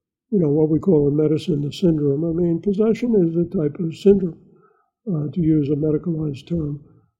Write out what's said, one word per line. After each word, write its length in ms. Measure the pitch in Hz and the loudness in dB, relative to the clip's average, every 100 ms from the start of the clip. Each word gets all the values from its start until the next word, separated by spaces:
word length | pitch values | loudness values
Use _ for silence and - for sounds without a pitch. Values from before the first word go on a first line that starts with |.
| _ _ _ | _ _ _
you 100 | 208 | 0
know, 100 | 156 | 2
what 200 | 147 156 | 2 2
we 100 | 156 | 2
call 280 | 190 156 143 | 2 4 4
in 80 | 147 | 2
medicine 460 | 151 151 - 147 | 0 0 -2 -4
the 100 | 143 | -4
syndrome. 520 | - 180 160 147 139 | -2 0 2 0 0
I 100 | 165 | -2
mean, 280 | 160 175 165 | -2 -2 -2
possession 520 | 196 190 214 226 240 220 165 | -2 0 0 0 0 2 2
is 80 | 165 | 0
a 220 | 170 190 | -2 -2
type 220 | 151 147 | -4 -4
of 160 | 170 156 | -6 0
syndrome, 440 | 196 202 180 151 - _ _ _ _ _ 240 | 2 4 2 -6 -16 _ _ _ _ _ -6
uh, 240 | 165 147 | -4 -4
to 100 | - | -2
use 280 | 160 156 139 | 2 2 2
a 60 | 143 | 0
medicalized 720 | 156 151 180 160 156 135 - | 0 0 -2 -4 -4 -8 -6
term. 360 | 170 151 147 - _ _ _ | -6 -4 -8 -14 _ _ _